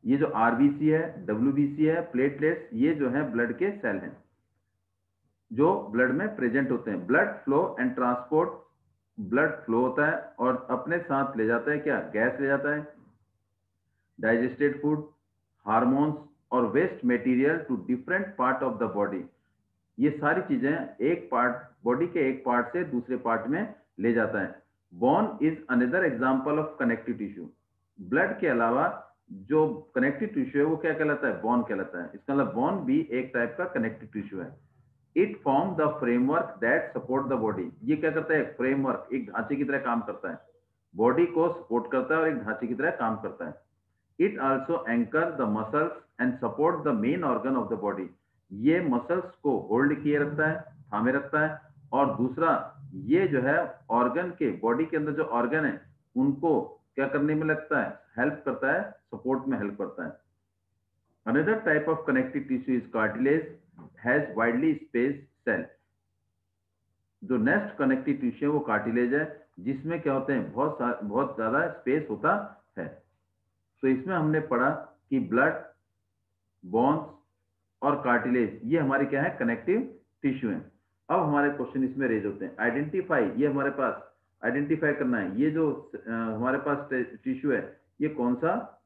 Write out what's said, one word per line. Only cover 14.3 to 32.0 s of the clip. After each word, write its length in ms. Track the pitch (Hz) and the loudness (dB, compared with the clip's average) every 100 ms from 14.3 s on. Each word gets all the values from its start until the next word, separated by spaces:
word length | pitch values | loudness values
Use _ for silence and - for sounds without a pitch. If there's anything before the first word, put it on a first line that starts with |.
| 117 123 127 143 143 | 2 2 2 0 2
food, 280 | 147 151 - _ _ _ _ _ | 0 0 -4 _ _ _ _ _
hormones 500 | 101 113 123 135 151 151 - _ _ | 0 4 4 4 2 0 -10 _ _
और 140 | 123 117 | 0 2
waste 380 | 127 180 - | 2 2 0
material 540 | 123 120 127 123 139 165 147 | 0 2 2 4 4 2 -2
to 80 | 120 | -6
different 460 | - 123 - 185 196 - | -2 -4 0 -2 -2 0
part 220 | 127 131 | 0 2
of 200 | 135 110 | -2 -2
the 140 | 113 98 | -2 0
body। 260 | 101 98 - _ _ _ _ _ _ - | -2 -2 -10 _ _ _ _ _ _ 0
ये 120 | 143 | 0
सारी 320 | 147 147 143 | 2 0 0
चीजें 540 | 175 131 135 156 - - | 0 0 0 -2 -4 -2
एक 280 | 135 170 - | 0 0 -2
part, 540 | 120 123 104 - _ | 0 0 0 -10 _
body 220 | 113 127 175 | -2 0 0
के 240 | 175 131 | 0 0
एक 120 | 131 127 | 0 0
part 200 | 120 120 | 0 0
से 180 | 175 | -4
दूसरे 320 | 170 127 120 123 | -2 -4 -4 -4
part 300 | 117 113 117 | 0 -2 0
में 280 | 156 214 - _ - | -4 -4 -10 _ -2
ले 140 | 110 | 0
जाता 280 | 117 107 101 | 2 0 -2
है। 220 | 90 - _ _ _ 87 | -4 -8 _ _ _ 0
"Bone 220 | 120 170 220 - | 2 2 0 0
is 120 | 151 156 - | -2 -2 -2
another 300 | 123 123 170 | 0 2 2
example 560 | 175 117 131 135 131 151 | 0 0 0 0 0 -2
of 80 | 151 - | -2 -2
connective 360 | 123 113 - 107 | 0 0 -4 -6
tissue।" 280 | 101 101 78 _ _ _ _ - | -6 -10 -16 _ _ _ _ -20
Blood 400 | 90 139 196 - | -2 0 0 0
के 80 | 170 | 0
अलावा 680 | 120 117 123 175 - - _ _ | 2 2 2 0 -2 -14 _ _
जो 600 | 95 95 151 156 110 - | -18 0 2 2 -2 -6
connective 340 | 131 135 - 214 | 0 0 0 -4
tissue 360 | 143 127 143 | -2 -2 2
है 40 | 151 | 2
वो 60 | 156 | 2
क्या 180 | 170 | 0
कहलाता 340 | 156 151 147 135 | 0 0 0 -2
है? 140 | 92 | -2
Bone 200 | 107 120 | 0 0
कहलाता 420 | 110 101 92 87 | 0 -4 -6 -8